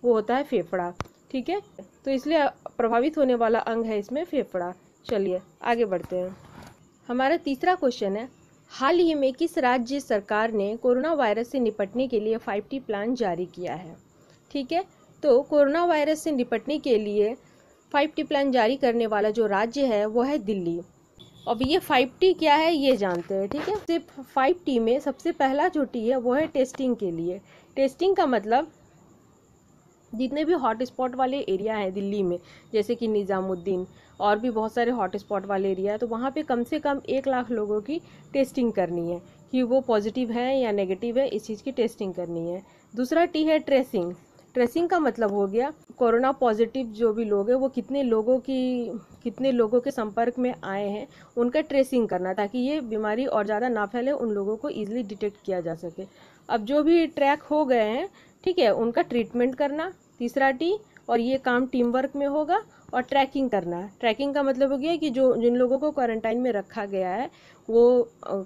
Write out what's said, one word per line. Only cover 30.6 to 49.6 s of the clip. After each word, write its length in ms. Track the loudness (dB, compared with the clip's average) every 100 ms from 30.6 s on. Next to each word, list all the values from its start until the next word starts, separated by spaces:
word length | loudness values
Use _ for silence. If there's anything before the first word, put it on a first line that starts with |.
| 0 0 -4 -4 -4 0
वाले 220 | -2 0
एरिया 360 | -2 -2 -2 -2
हैं 160 | -4
दिल्ली 280 | -4 -4 -2
में, 140 | -2 -4 -8 -20 -4
जैसे 220 | -2 -2 -2
कि 120 | 0
निज़ामुद्दीन 800 | 0 0 -2 -2 -4 -2 -4 -6 -14 -20 -2
और 200 | 0 2
भी 100 | 0
बहुत 240 | -2 -2
सारे 180 | 0 0
हॉटस्पॉट 540 | 0 -2 -4 -4 -4 -2
वाले 260 | -2 0
एरिया 200 | -2 -2
हैं, 80 | -2
तो 80 | -4
वहाँ 220 | -4 -4
पे 100 | -4
कम 200 | -2 -2
से 160 | -2 -2
कम 220 | -2 -2 -2
एक 180 | -2 0
लाख 220 | -2 -2
लोगों 280 | -4 -2 -2
की 180 | -4 -8 -10 -20 -4
टेस्टिंग 380 | 0 0 0 0
करनी 360 | 0 -2 -2 -4
है 100 | -6 -10 -20 -4
कि 120 | 0
वो 160 | 2 2
पॉजिटिव 500 | 2 0 0 -2 -2
हैं 240 | -2 0 0
या 140 | 0
नेगेटिव 460 | 0 0 -2 -2 0
है, 80 | 0
इस 180 | -2 -6
चीज़ 180 | -8
की 80 | -6
टेस्टिंग 420 | -2 -2 -2 -8
करनी 360 | -6 -6 -6 -6
है। 120 | -6 -12 _ _
दूसरा 320 | -6 0 2 2
टी 180 | 0
है 140 | 2 0
ट्रेसिंग। 540 | 2 0 2 -4 -4 -8 -18 _ _
ट्रेसिंग 340 | 0 0 0 0
का 100 | 2
मतलब 320 | 0 0 0
हो 160 | 0 0
गया 260 | 0 -2 -6 -14 0
कोरोना 340 | 2 4 2
पॉजिटिव 560 | 2 2 2 0 -2 -6
जो 240 | 0 0
भी 120 | 0 0
लोग 240 | 0 2
हैं 60 | 2
वो 140 | 0
कितने 340 | -2 -4 -2
लोगों 340 | 2 2 2 0
की, 520 | 0 -2 0 -2 -4 -8 -12 -10
कितने 280 | -8 -2 0
लोगों 300 | 2